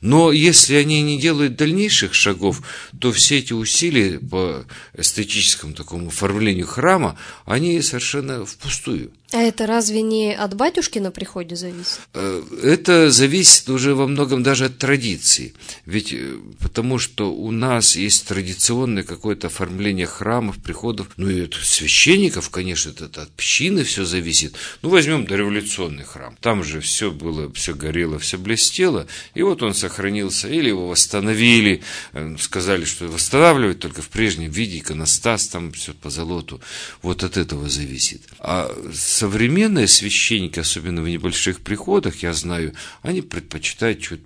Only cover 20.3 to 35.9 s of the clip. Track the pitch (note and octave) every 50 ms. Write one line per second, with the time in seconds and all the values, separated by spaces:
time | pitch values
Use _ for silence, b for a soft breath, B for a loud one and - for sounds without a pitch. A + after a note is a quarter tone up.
20.3 | A#2 B2 A#2+ G2+ F#2 - - - E2+ - - A#2+ A2+ G#2 G2 - - - F#2 G2
21.3 | F#2 F2+ F2 D#2+ - - - - - - D#2+ D2+ - - - D3 F3+ G3 G3+ F3
22.3 | - F2+ D#2+ - - F#2 F#2 F#2 F2 D#2+ - D#2+ C#2+ - D#2+ D2+ - D#2+ D2+ -
23.3 | _ - - - - - C#3 F3+ G#3 F3 C#3 - - G2 F#2+ F2 F2 F#2 E2 E2+
24.3 | E2 - D#2+ D2+ B B B B B B B D#3 F#3 F3+ D3 D3 D#3+ D3 A2+ F2
25.3 | F#2+ G2 G#2 G2+ G#2 G#2 G2+ - - - F#2 E2 D2 C#2+ C#2 - - C#2 C2+ -
26.3 | A2+ - - A#2+ A2 G2+ E2+ D2+ D#2 D#2 D2+ - - - A2 G2+ E2 C#2+ D#2 E2
27.3 | D#2+ D#2 D2+ C#2 - - - - D#2+ C#2 D2 D#2 D#2 E2 E2+ D#2+ D2+ D2+ D#2 -
28.3 | - F#2 F#2 G#2 A2+ A2 - - - - F#3 F3+ C#3 F#2 D2+ B B B B B
29.3 | B - - G3 F3 - B2+ G#2+ F#2+ - G#2 F2+ - - G2 G2 G2+ G#2 G2+ F#2+
30.3 | F#2+ - - G2+ D3 E3 D3+ A#2+ G2+ F#2 F2+ F2+ F2 - - - - G#2 G2 G#2+
31.3 | A2 G#2+ A#2 A#2+ A#2 A2+ G#2+ G#2 F#2 D#2+ B B B B B B B C#2+ D#2 D#2
32.3 | D#2 D2+ - - - F#2+ F2 F#2+ G2 F2+ D#2+ D2+ - - F2 E2 E2 E2+ - -
33.3 | - C#3 E3 E3+ D#3 C3+ A#2+ G2 E2+ - - D#2+ C2+ - D2 - - G#2+ A2+ G#2
34.3 | F2 D#2 E2 D#2+ D2+ F#2+ A#2 G#2 F2+ D#2+ - - D2 D2+ D#2 D#2 - - - A#2
35.3 | A2+ G2+ - - - F2+ E2+ D#2+ C#2+ - - -